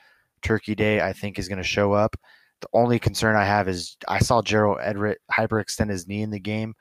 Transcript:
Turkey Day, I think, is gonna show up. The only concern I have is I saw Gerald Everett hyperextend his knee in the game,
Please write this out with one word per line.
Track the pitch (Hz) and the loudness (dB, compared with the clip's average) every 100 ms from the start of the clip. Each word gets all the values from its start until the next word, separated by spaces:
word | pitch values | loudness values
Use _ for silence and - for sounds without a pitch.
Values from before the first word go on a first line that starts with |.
| _ _ _ _ | _ _ _ _
Turkey | - 110 - 104 | -2 -2 -2 -2
Day, | 107 107 | 2 2
I | 87 | 0
think, | 95 101 92 | -4 -8 -8
is | 92 | -8
gonna | 98 | -6
show | 85 - 101 | -2 0 2
up. | 104 110 - _ - _ _ | 4 2 -2 _ -20 _ _
The | - | -2
only | 110 120 120 | 2 4 2
concern | - 98 110 107 | 0 0 2 4
I | 98 | 4
have | 104 95 | 2 2
is | 90 82 - - | -4 -8 -12 -4
I | 98 | 0
saw | - 120 | 2 2
Gerald | 101 107 104 95 | 2 2 2 0
Everett | 73 101 104 - - | -4 -2 -4 -4 -4
hyperextend | - 110 110 101 - 107 | -2 0 -2 -2 -4 -4
his | 95 87 | -4 -6
knee | 101 | -6
in | 107 | -6
the | 104 | -6
game, | 95 107 110 107 | -6 -4 -6 -10